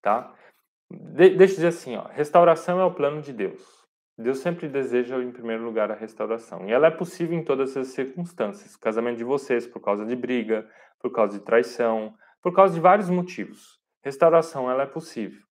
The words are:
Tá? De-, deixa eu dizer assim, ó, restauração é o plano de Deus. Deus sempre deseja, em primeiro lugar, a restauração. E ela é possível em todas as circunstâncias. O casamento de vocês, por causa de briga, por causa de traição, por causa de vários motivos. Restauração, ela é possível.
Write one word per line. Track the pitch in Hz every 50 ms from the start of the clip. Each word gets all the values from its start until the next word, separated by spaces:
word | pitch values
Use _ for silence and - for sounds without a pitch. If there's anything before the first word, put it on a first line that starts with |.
Tá? | - 101 104 120 127 - - _ _ - _ _ _ _ _ _ _ _
De-, | - - - - - 139 175 185 185
deixa | 170 190 190 190
eu | -
dizer | 165 175
assim, | 165 - - 131 117
ó, | 101 - -
restauração | - - 147 147 - 175 175 170 165 160 - - 175 180
é | 185
o | 180 180
plano | - 143 143 147 151
de | 147 143
Deus. | 131 110 101 90 - - - _ _ _ _ _ _ _ _ _ _ -
Deus | 113 120 - 135
sempre | - 175 170 170 - 151
deseja, | 135 139 131 120 120 123 123 120 131 127
em | 123 123
primeiro | 123 123 117 117 113 113 113
lugar, | 117 110 110 107 104
a | 107
restauração. | 107 113 107 - - 107 107 113 113 - - - 90 90 98
E |
ela | 113 127 151 165
é |
possível | 160 - 180 175 - - 170 160 170 170
em | 160
todas | - 139 131 135 131 - 135
as | 131 131
circunstâncias. | - - 131 131 - 180 175 170 - - 117 104 98 - - - -
O | _
casamento | - 113 107 113 117 120 120 117
de | 117
vocês, | 123 135 139 139 - 135 120 - -
por | - -
causa | - 104 101 104 107
de | 110 123
briga, | 123 120 120 127 123 110 107 110 107 104 - _ _ - _ _ _
por | _ 127
causa | 127 117 110 98 101 101
de | 95
traição, | - 113 117 120 120 - - 120 117 113 110 107 110 - _ _ _ _ _
por | _ 180 175
causa | 185 196 190 170
de | 170
vários | 160 185 185 208 202 175
motivos. | 180 180 175 180 - - 101 - - _ - _ _ _ _ _ _ _ _
Restauração, | 139 139 135 175 165 160 165 165 165 - 143 127 127
ela | 127 131 139
é | 135
possível. | - 160 160 - - - 107 92 - - _ _